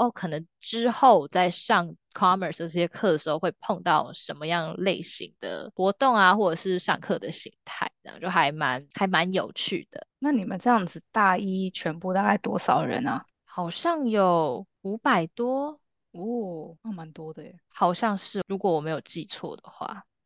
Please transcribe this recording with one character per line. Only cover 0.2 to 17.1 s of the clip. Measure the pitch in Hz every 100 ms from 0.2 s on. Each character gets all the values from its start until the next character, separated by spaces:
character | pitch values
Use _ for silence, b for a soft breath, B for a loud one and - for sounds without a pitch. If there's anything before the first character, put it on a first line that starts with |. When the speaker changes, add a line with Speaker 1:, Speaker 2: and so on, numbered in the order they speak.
| 165
Speaker 1:
能 | 151 165 _
之 | - 226 240
后 | - 254 190 143
在 | 180 180
上 | - - 180 170 165 _
commerce | - 185 190 170 -
这 | 165
些 | 170 170
课 | - 196
的 | 156
时 | 160
候 | 151
会 | 175 -
碰 | - 185
到 | 180 156 -
什 | - - 143
么 | 156
样 | 170 160 -
类 | 190 -
型 | - - - _
的 | - 87 208 -
活 | 190
动 | - 269
啊， | 220 185 208
或 | 190
者 | 160
是 | 190 180
上 | - 165
课 | - 190
的 | -
形 | - - -
态， | - - - -
这 | -
样 | -
就 | 175
还 | 180 143
蛮， | 156 139 127 143 -
还 | 190
蛮 | 170 180
有 | 190 -
趣 | - - - -
的。 | - - _
Speaker 2:
那 | 285
你 | 254
们 | 185 185
这 | 247
样 | 226 175
子 | 160 -
大 | 220 196 180
一 | 196 190 185
全 | - 170 165
部 | 185
大 | 185
概 | 202 208
多 | - 214
少 | - -
人 | - 117 123
啊？ | 120 - _
Speaker 1:
好 | _ - 170
像 | - 339 320 247
有 | 214 185 170 151 123 196 _
五 | 196 220
百 | 285 202 165
多。 | - 240 269 285 302 _ _ _
Speaker 2:
哦， | 170 214 240 190 165 156 165
那 | 226
蛮 | 185 160